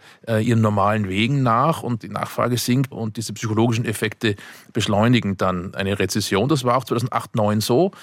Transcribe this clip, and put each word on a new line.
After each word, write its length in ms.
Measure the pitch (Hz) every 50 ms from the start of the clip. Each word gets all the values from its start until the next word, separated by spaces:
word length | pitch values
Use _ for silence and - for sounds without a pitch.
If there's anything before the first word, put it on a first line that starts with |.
| - - - _ -
äh, 160 | - 113 110 107
ihren 200 | 120 120 113 110
normalen 480 | 107 104 101 95 104 107 110 104 95
Wegen 320 | 92 98 110 120 143 139 131
nach 400 | 120 113 117 135 160 160 - -
und 200 | - 120 110 -
die 60 | 104
Nachfrage 480 | 104 101 - - - - 110 120 123
sinkt 340 | 117 - - 123 131 139 -
und 280 | - 123 113 110 107 -
diese 160 | 110 - 104
psychologischen 500 | - - 110 107 107 117 120 117 113 120
Effekte 500 | 110 104 - 110 107 - - - 110 101 - - - - - - - -
beschleunigen 640 | 120 101 - 104 101 107 120 123 117 101 101 95
dann 380 | - 101 92 92 90 85 - -
eine 240 | - 98 98 101 -
Rezession. 500 | 98 95 - 107 101 - 98 95 110 139
Das 160 | 160 139 123
war 100 | 123 120
auch 100 | 135 135
zweitausendacht 520 | - 123 113 110 104 - 117 - - -
neun 240 | 117 107 107 107 110
so. 300 | 107 - 120 135 180 196 - -